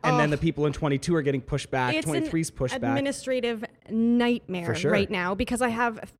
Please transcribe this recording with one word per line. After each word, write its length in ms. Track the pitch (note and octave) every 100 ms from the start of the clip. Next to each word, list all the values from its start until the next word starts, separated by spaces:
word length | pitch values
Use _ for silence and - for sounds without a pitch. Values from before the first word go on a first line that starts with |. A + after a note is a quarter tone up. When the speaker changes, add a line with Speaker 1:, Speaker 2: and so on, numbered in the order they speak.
Speaker 1:
and 120 | - B3+
then 60 | D3+
Speaker 2:
Ugh. 40 |
Speaker 1:
the 80 | D3
people 280 | E3 C#3+ D3
in 60 |
twenty-two 400 | - D3+ C#3 - E3
are 60 |
getting 180 | C#3 C3+
pushed 320 | B2+ C#3+ -
back, 220 | C3 B2 D#4
Speaker 2:
It's 100 | D#3+
an 60 |
Speaker 1:
twenty-three's 380 | D3+ G#3 E3 D#3+
pushed 280 | - B2+ C4
back. 100 | A#3+
Speaker 2:
administrative 760 | C#4 C#4 C#4 C4 B3+ A#3 A3+ A#3+ - -
nightmare 760 | A3 A#3 A#3+ A#3+ A#3+ - F3+ E3+
Speaker 1:
For 80 | -
sure. 160 | D3+
Speaker 2:
right 180 | G#3 G3
now, 240 | F3+ F3+
because 260 | F#3+ B3+ A#3
I 80 | B3
have, 420 | A3+ B3 - - -